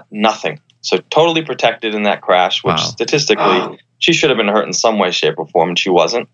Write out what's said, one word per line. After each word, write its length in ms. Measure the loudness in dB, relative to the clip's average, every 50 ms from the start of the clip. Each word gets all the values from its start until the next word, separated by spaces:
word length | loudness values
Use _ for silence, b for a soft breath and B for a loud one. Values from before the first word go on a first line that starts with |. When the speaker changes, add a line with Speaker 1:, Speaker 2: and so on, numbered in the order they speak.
| -2 _
Speaker 1:
nothing. 480 | -4 0 0 0 0 -2 -4 -8 -8 -8 _ _ _ _
So 180 | -4 -2 -2 -2 -2 _
totally 320 | 2 2 2 4 2 -2
protected 520 | -4 -4 -2 0 0 0 0 -2 -4 -4 -2
in 100 | 0 0
that 180 | 0 0 0
crash, 420 | 0 2 2 4 4 2 0 -2 -2
which 120 | 0 0 0
Speaker 2:
Wow. 40 | -2
Speaker 1:
statistically, 920 | -4 -4 -6 -2 0 0 0 2 0 0 2 2 2 2 0 -2 -4 -10 -16 _ _ _ _
she 140 | 0 0
should 160 | 2 2 2 2
have 60 | 2
been 100 | 0 0 0
hurt 180 | 0 0 0
in 60 | -2 -2
some 240 | 0 0 0 2 2
way, 120 | 0 0
shape, 240 | 0 0 -2 -2 -2 -4
or 80 | -8
form, 240 | -2 0 0 0 0
and 80 | 0 -2
she 100 | -2 2
wasn't. 400 | 2 2 2 2 0 -4 -6 -8